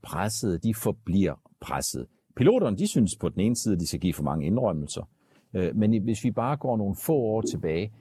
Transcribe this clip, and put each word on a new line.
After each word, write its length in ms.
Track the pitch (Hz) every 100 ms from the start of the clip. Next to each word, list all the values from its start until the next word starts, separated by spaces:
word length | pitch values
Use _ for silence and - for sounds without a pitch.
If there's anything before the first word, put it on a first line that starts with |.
pressede, 560 | - 78 104 107 110 82
de 160 | 113
forbliver 600 | 110 117 - - 92 90 67 _ _
pressede. 460 | - 69 - 65 60 _ _ -
Piloterne, 400 | 131 247 127 95
de 100 | 104
synes 300 | 123 98 -
på 120 | 85
den 120 | 85
ene 160 | 104 120
side, 180 | 110
at 60 | 90
de 60 | 85
skal 140 | 82
give 140 | 90
for 80 | 78
mange 240 | 73 76 73
indrømmelser. 640 | 113 120 80 71 - - _ _ _ _
Øh, 220 | 92 90 107
men 180 | 107
i, 40 | 113
hvis 260 | 104 110
vi 60 | 127
bare 260 | 107 120 147
går 200 | 131 113
nogle 180 | 101
få 200 | 95 - 151
år 240 | 113 110
tilbage, 520 | 107 - 82 80 107 -